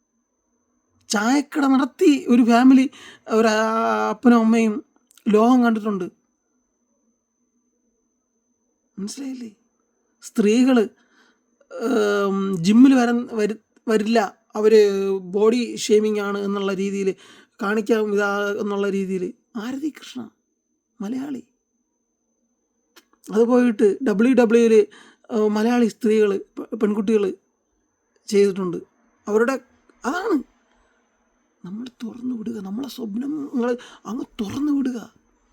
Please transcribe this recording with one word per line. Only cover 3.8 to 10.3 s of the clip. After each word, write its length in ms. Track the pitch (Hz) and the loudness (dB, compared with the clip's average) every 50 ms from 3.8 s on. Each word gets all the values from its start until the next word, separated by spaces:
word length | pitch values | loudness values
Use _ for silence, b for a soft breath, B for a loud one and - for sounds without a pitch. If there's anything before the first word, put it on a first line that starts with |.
| 226 226 220 214 214 214 | -2 -2 -2 -2 -2 -2
അപ്പനും 280 | 214 214 - 247 240 233 | -4 2 4 4 6 6
അമ്മയും 460 | 226 226 226 233 226 220 208 - - _ _ _ _ _ _ _ _ 233 | 4 4 2 2 2 0 -2 -4 -10 _ _ _ _ _ _ _ _ 2
ലോകം 360 | 202 214 226 240 254 254 240 | 2 4 4 4 4 4 4
കണ്ടിട്ടുണ്ട്. 460 | 233 226 220 208 220 208 190 180 - - _ _ _ _ _ _ _ _ _ _ _ _ _ _ _ _ _ _ 233 _ _ _ _ _ _ 240 _ _ 240 240 240 240 240 _ 226 226 226 226 _ _ _ _ _ _ _ _ _ _ _ _ _ _ _ _ _ _ - | 2 0 0 -4 -4 -4 -4 -6 -10 -12 _ _ _ _ _ _ _ _ _ _ _ _ _ _ _ _ _ _ _ _ _ _ _ _ _ _ _ _ _ _ _ _ _ _ _ _ _ _ _ _ _ _ _ _ _ _ _ _ _ _ _ _ _ _ _ _ -12
മനസ്സിലായില്ലേ? 580 | 190 214 - - 277 262 262 254 240 220 208 _ _ _ _ _ _ _ _ _ _ _ _ _ | -12 -12 -12 -12 -12 -12 -12 -14 -16 -18 -20 _ _ _ _ _ _ _ _ _ _ _ _ _
സ്ത്രീകൾ, 680 | - - | -20 -8